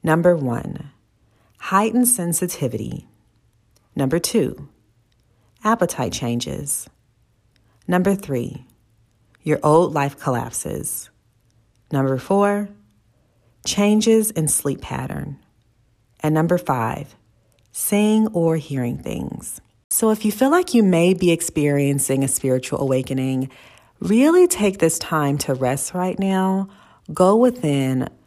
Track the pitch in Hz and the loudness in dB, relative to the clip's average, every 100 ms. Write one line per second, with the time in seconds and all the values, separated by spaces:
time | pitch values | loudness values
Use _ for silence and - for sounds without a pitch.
0 | 160 160 175 170 131 117 - - - _ | 2 4 4 2 0 -4 -6 -12 -14 _
1 | _ _ _ _ _ _ - 190 220 233 | _ _ _ _ _ _ -2 0 2 2
2 | 247 - 170 160 175 - 131 - - - | 2 0 -2 -2 -4 -4 -4 -4 -8 -10
3 | - _ _ _ _ _ _ _ _ - | -14 _ _ _ _ _ _ _ _ -4
4 | 135 165 - 233 147 - 143 _ _ _ | -2 0 0 0 0 -4 -18 _ _ _
5 | _ _ _ _ _ _ 214 226 170 - | _ _ _ _ _ _ -2 0 0 -2
6 | 127 - 120 120 - - 143 - - _ | -6 -4 -4 -4 -6 -8 -6 -8 -10 _
7 | _ _ _ _ _ _ _ _ - 180 | _ _ _ _ _ _ _ _ -2 0
8 | 185 196 - 131 - - - _ _ _ | 0 -2 -4 -6 -6 -10 -18 _ _ _
9 | _ _ _ _ 156 151 151 160 175 156 | _ _ _ _ -4 0 4 4 4 0
10 | 143 - - 120 120 - - 123 - - | -4 -4 -4 -4 -4 -8 -8 -8 -8 -10
11 | - _ _ _ _ _ _ _ _ 139 | -14 _ _ _ _ _ _ _ _ -2
12 | 135 131 - 202 202 202 202 - _ _ | 0 -2 0 2 2 0 -6 -12 _ _
13 | _ _ _ _ _ _ - - 202 214 | _ _ _ _ _ _ -6 0 4 4
14 | 220 226 214 165 151 - 143 - - 131 | 4 4 2 -2 -2 -2 -4 -6 -8 -8
15 | 127 147 143 139 _ _ _ _ _ _ | -6 -8 -8 -12 _ _ _ _ _ _
16 | _ _ 156 156 165 175 - 131 110 - | _ _ -2 0 2 0 0 -4 -4 -6
17 | - _ _ _ _ _ _ - - 208 | -12 _ _ _ _ _ _ -10 -2 0
18 | 208 214 214 180 165 160 - 139 120 - | 2 2 2 0 0 0 -4 -4 -4 -6
19 | - - - - - - _ _ _ - | -8 -8 -8 -10 -14 -16 _ _ _ 0
20 | 220 214 214 - 269 339 359 240 196 170 | 0 2 -2 0 2 2 4 4 4 4
21 | 175 185 180 165 - 160 147 143 139 139 | 4 4 2 2 -2 0 2 2 2 0
22 | 139 135 135 - 131 127 - - 135 131 | 0 0 0 -2 0 -2 -2 -4 0 -2
23 | 131 131 131 131 135 - - - _ _ | -2 -4 -2 -2 -6 -10 -20 -20 _ _
24 | 175 220 285 359 359 - 208 196 165 - | 0 4 6 6 4 4 0 2 0 0
25 | - 160 143 143 - 131 127 135 - 180 | -4 0 0 0 -2 -2 -2 -2 -4 -4
26 | 185 185 190 190 190 190 196 - - _ | -4 -2 0 0 0 0 -4 -10 -20 _
27 | - 156 185 220 247 247 151 139 131 131 | -14 2 4 6 4 2 0 0 0 -2
28 | - _ | -4 _